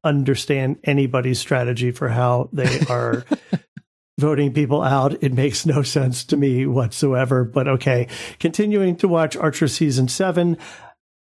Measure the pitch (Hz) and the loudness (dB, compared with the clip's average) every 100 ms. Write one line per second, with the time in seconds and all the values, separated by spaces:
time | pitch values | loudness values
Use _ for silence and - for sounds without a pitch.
0 | 156 143 135 135 - 139 131 147 - 139 | 0 0 2 0 0 -2 -2 -4 0 0
1 | 135 127 127 123 - 131 120 117 123 123 | 2 0 -2 -2 -2 -2 0 -2 -2 -2
2 | 131 117 123 123 127 147 131 127 143 123 | -2 0 2 0 -2 -2 0 0 0 0
3 | 120 117 123 - - 165 _ - _ _ | -2 -4 -4 -6 -4 -6 _ -20 _ _
4 | _ - 151 147 143 143 143 143 131 135 | _ -2 0 2 0 0 0 2 2 2
5 | 135 160 143 127 139 113 160 143 131 151 | 2 0 0 2 0 0 0 0 0 0
6 | 131 123 - 143 139 127 139 131 117 - | 0 -2 -2 0 2 2 0 0 -2 0
7 | 143 127 127 131 123 139 135 131 139 123 | 0 2 2 0 0 0 0 0 2 0
8 | 123 - - - 165 165 208 208 190 175 | 0 -8 -14 -4 -4 0 0 2 2 2
9 | 196 165 160 - 156 147 151 - 156 131 | 2 2 0 0 -2 0 -2 0 0 2
10 | 127 - 190 175 175 165 - - - - | 0 0 0 2 0 0 -6 -20 -20 -20
11 | _ _ | _ _